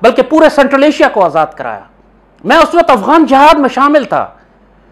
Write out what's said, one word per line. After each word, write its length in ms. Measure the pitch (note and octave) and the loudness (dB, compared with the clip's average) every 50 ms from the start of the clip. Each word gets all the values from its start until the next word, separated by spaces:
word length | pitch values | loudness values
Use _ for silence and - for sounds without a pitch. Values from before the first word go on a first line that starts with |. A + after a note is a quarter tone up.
बल्कि 200 | - B3 A#3 C4 | -2 0 0 0
पूरे 280 | - - D#4 D#4+ D#4+ C#4+ | -2 0 2 2 2 2
सेंट्रल 340 | - C#4 C4+ C4+ C#4 C4+ C#4+ | 2 0 0 0 0 0 0
एशिया 240 | D4+ D4 - D4 C4+ | 0 0 0 -2 -2
को 120 | - G#3+ | 0 0
आजाद 340 | F3+ D#3+ D3+ D#3+ D3+ - - | -2 0 0 -2 -4 -4 -6
कराया। 320 | - B2+ A#2 G#2+ G2 F#2+ _ _ _ _ _ _ _ _ _ _ _ - | -14 -12 -12 -12 -14 -16 _ _ _ _ _ _ _ _ _ _ _ -4
मैं 120 | G3+ C#4+ E4 | 0 0 2
उस 160 | D4+ - E4+ | 2 2 0
वक्त 160 | E4+ E4 E4 | 0 2 2
अफगान 360 | C4 G3+ F#3+ A#3+ D#4 E4 D4+ | 0 -2 0 0 2 2 2
जिहाद 320 | A#3 C4+ C4+ C#4+ D#4 E4 D4+ | 2 2 4 4 4 2 2
में 100 | C#4 A3 | 0 -4
शामिल 360 | - C4 C#4 C#4+ D4+ D4 A#3 | -2 -2 -2 0 0 -2 -2
था। 360 | - D#3 C3+ G2 - - _ _ _ _ _ _ _ _ _ _ _ | -2 -4 -6 -6 -8 -12 _ _ _ _ _ _ _ _ _ _ _